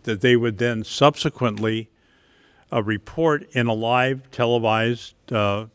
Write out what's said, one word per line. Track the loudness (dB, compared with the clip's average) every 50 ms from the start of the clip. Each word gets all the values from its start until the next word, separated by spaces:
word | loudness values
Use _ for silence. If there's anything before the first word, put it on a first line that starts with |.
| -6
that | -6 -2 2
they | 4 4 4
would | 4 4 0 -2 -2
then | -2 -2 -2 -4 -6
subsequently, | -8 0 4 4 4 4 2 -2 -6 -4 -2 -4 -4 -2 -2 -4 -4 -4 -4 -6 -10 _ _ _ _ _ _ _ _ _ _ _ _ _ _ _ _
uh, | -4 -4 -2
report | -2 -4 -4 -6 -8 -4 -2 0 0 0 0 -4 -4
in | -4 -2 0 0
a | 0
live | -2 0 0 2 2 2 0 -2 -4 -8 -10
televised, | -4 -2 0 0 2 2 2 2 2 2 0 0 -2 -4 -8 -14 -20 _ _ -4
uh, | -2 0 0 0 0 -2 -6 -10